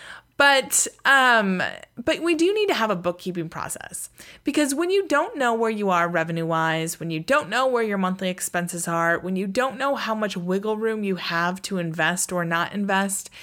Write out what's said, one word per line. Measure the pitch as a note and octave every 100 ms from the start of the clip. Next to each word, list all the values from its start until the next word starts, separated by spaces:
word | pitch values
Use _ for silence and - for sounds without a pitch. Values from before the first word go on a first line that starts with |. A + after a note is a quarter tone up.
| - - - -
But, | C#4 C4+ G#3+ - - -
um, | - C4+ B3+ A#3 G3 F#3 A#2+ G1+ - -
but | A#3+ D#4
we | E4
do | D#4 E4+
need | G#4+ G4+
to |
have | A#3 A3
a | F3+
bookkeeping | F3 F3 F#3 F3+ E3
process, | - - - - - - - - -
because | - C#4+ C#4+
when | C#4 F4
you | G4 F#4
don't | C#4+ F#4 D#4
know | B3
where | A3+ A3+
you | G#3+ G3+
are | F3+ E3+
revenue-wise, | E3+ D#3+ E3 E3 D#3+ D#3+ D#3+ E3 -
when | E3+
you | D#3+
don't | D#3+ C#4+ F3+
know | A3+ C4
where | A#3+
your | A3 G3+
monthly | F#3 F#3 F#3
expenses | F3+ - F3+ F3 F3 E3+
are, | E3+ E3 E3+
when | F3+ F#3
you | G3
don't | F#3+ C4 C4
know | C#4 B3+
how | A3
much | A3 G#3 F#3+
wiggle | F3 F#3+ G#3+ G#3+
room | A3+ A3
you | G3+ F3+
have | - E3+ F3 F#3+
to | - F#3+
invest | E3+ E3 D#3+ F#3 -
or | F3+ E3
not | E3+ E3+
invest, | G3+ G3+ F#3+ G3 G3 - -